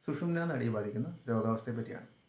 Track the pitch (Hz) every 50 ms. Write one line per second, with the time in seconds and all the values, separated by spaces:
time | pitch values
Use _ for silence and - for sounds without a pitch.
0 | _ - 151 - 175 170 170 165 170 165 151 123 117 117 107 104 101 104 107 110
1 | 131 165 - - - 131 117 110 107 113 113 113 - 127 117 117 110 - - -
2 | - - - - _